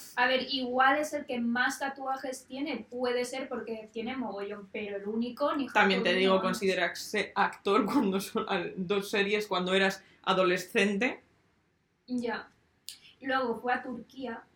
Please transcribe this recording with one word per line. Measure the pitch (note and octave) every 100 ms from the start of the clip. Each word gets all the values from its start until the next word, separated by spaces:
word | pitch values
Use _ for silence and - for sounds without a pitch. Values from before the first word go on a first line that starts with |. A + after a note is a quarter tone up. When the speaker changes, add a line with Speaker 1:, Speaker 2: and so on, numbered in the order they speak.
| -
Speaker 1:
A | - B3+
ver, | B3+ B3+
igual | C4 B3 B3+ C4 D4
es | D4+
el | D4 -
que | A#3+
más | A#3 A#3+ C4+ -
tatuajes | C#4 C#4 C4+ C4 B3+ C4 -
tiene, | B3+ D#4 A3+ -
puede | B3 B3 B3
ser | A#3+ F4+ C#4+
porque | A#3 A3 A3 A3
tiene | A3+ A3+ C4
mogollón, | A3 G3 G3+ G3+ G3
pero | G#3+ G#3 G3
el | G3
único... | A3+ B3 B3 D4 D#4
Ni | C4
Speaker 2:
También | A3 G3 F#3+
Speaker 1:
joto | F3+
Speaker 2:
te | F#3
digo, | F#3+
Speaker 1:
uno. | F#3+
Speaker 2:
considerarse | F#3 F3+ F#3+ F3+ E3+ - - G#3 G3+
actor | - G3+ - G3+ G#3
cuando | G3+ C#4+ G#3 F#3+
son | - A3+ G#3+
al-, | F#3+ E3+ -
dos | F3+ G3+ G3
series | G#3 G3 G#3 G#3
cuando | F3+ F3+
eras | F#3+ F#3+ F#3+ - _
adolescente. | - F#3 F#3 F3+ - A3+ G3+ G3 B3+ - _ _ _ _ _ _ _ _ -
Speaker 1:
Ya. | B3 A#3 G#3 - _ _ _ - - - _
Luego | C4+ C4 A#3+ G#3+
fue | B3
a | B3
Turquía, | C4 A#3 - C4 B3 A3+ -